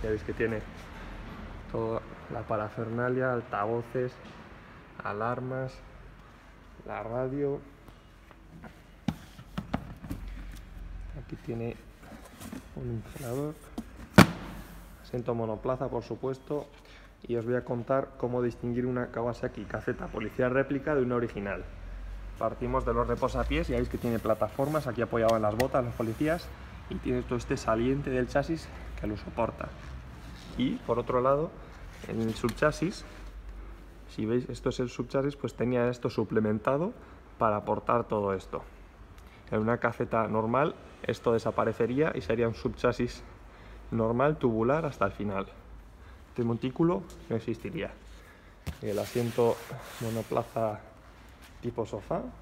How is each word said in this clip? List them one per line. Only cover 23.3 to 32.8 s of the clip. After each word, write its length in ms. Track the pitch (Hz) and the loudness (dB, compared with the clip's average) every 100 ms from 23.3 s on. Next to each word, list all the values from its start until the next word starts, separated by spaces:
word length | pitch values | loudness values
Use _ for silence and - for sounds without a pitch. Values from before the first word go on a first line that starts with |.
| 127 117 143 170 | 2 2 2 2
ya 80 | 120 | 2
veis 140 | 123 | 2
que 80 | - | 0
tiene 220 | 123 117 | 0 2
plataformas 680 | 110 107 107 - 139 156 135 | 2 2 2 2 2 2 0
aquí 140 | 113 | 0
apoyado 340 | 113 127 110 113 | 2 4 6 6
en 60 | |
las 140 | 107 110 | 4 4
botas 280 | 131 143 | 4 4
los 100 | 120 | 0
policías 540 | - 113 113 151 170 - - - - - | 0 -2 2 2 2 -2 -12 -14 -14 -8
y 60 | - | -4
tiene 260 | - 123 | 0 0
todo 160 | 120 123 | 2 -2
este 200 | - 139 | 0 0
saliente 520 | - 113 123 139 143 | 4 4 6 2 2
del 200 | 127 123 | 2 4
chasis 400 | 143 143 160 - - - - | 2 2 -2 -4 -12 -10 -6
que 60 | 101 | -4
lo 120 | 104 | -4
soporta. 500 | - - 113 - - - - - - - - - - - | -4 0 0 0 -8 -8 -10 -12 -12 -14 -14 -14 -10 0
Y 200 | 127 240 | 2 2
por 200 | - 120 | 2 2
otro 240 | 117 127 | 4 4
lado, 300 | 127 139 170 - - - - - - | 6 4 2 -4 -14 -14 -14 -12 -4
en 140 | 110 | 0
el 120 | 113 | 0
subchasis, 680 | 110 120 107 151 147 | 2 0 4 4 4